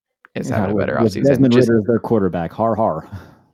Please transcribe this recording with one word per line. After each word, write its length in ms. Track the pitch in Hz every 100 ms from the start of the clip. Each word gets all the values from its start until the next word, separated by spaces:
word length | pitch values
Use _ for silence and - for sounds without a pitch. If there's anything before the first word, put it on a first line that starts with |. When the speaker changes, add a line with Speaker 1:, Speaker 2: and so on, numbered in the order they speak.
| _ _ _
Speaker 1:
is 160 | 117 -
Speaker 2:
yeah, 60 | -
Speaker 1:
having 160 | 98
a 20 |
Speaker 2:
with, 120 | 104 -
Speaker 1:
better 140 | -
Speaker 2:
with 100 | 110
Speaker 1:
offseason. 100 | 92 135
Speaker 2:
Desmond 240 | 127 135
Speaker 1:
Just 140 | 120 120
Speaker 2:
Ridder 120 | 117
is 60 | 104
their 120 | 113
quarterback. 520 | - 113 95 87 82
Har, 220 | - 113
har. 340 | 107 107 117 - 92 - - _